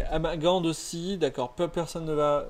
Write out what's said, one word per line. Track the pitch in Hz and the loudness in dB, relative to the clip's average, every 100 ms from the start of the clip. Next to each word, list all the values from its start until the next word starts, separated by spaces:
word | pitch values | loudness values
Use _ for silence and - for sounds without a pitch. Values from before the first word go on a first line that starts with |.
| - | 0
Amagand | 160 165 160 165 185 | 0 0 2 2 4
aussi, | 165 156 - 170 175 196 | 2 -2 -6 -6 -4 0
d'accord. | 147 131 123 | 0 0 -4
Peu, | - 170 | -2 -2
personne | 175 165 170 160 | -2 -4 -4 -2
ne | |
va, | 151 147 147 - | 2 2 2 -2